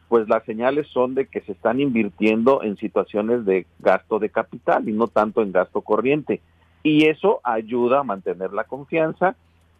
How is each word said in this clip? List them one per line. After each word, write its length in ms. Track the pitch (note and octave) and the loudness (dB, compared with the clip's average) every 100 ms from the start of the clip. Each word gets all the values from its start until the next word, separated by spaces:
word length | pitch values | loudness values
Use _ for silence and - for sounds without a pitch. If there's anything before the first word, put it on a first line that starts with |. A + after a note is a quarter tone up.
| _ | _
pues 180 | A#2 G#2+ | 2 4
las 160 | A2+ | 0
señales 440 | - A2 A#2+ C#3+ D3 | -2 -2 -2 0 -2
son 260 | - B2+ | -2 0
de 140 | C3 C3 | -2 -4
que 140 | G#2 | -6
se 100 | - | -10
están 280 | G2 A2 B2 | -4 -2 0
invirtiendo 840 | C#3+ A2+ G#2 - G#2+ A2 A#2 C#3 | 0 0 0 0 2 4 4 2
en 140 | G#2+ G2 | 0 -6
situaciones 680 | G#2 G#2 F#2+ G#2 G#2+ B2 G#2 | -4 -2 -2 -2 -2 -2 0
de 220 | F#2+ F2 _ | 0 -2 _
gasto 400 | G2+ F#2 - A2 | 0 0 0 -4
de 120 | G2+ | -2
capital 600 | - A2 B2 - F3+ A#3 | -4 -6 -6 -2 -2 -2
y 20 | |
no 160 | G#2+ A2+ | -2 -2
tanto 360 | - G#2+ G#2 | 0 0 0
en 80 | G#2 | -2
gasto 300 | F#2 F2+ - | 0 -2 -4
corriente, 600 | - G#2+ A#2+ D3+ C#3+ A#2 _ _ _ _ | -2 0 0 -2 -2 -6 _ _ _ _
y 240 | D#3 D3+ D#3 | 0 4 4
eso 360 | D3+ F#3+ - | 2 0 0
ayuda 560 | B2 A2+ A2 B2 A#2+ C3+ | -2 -4 -4 -2 2 2
a 40 | |
mantener 500 | C3+ G2 F#2+ F2 F#2+ | 0 -4 -6 -6 -6
la 100 | G2+ | -6
confianza 720 | A2 C3 C#3+ E3 D#3+ - F3+ - _ _ _ | -8 -10 -6 -2 -2 0 -2 -2 _ _ _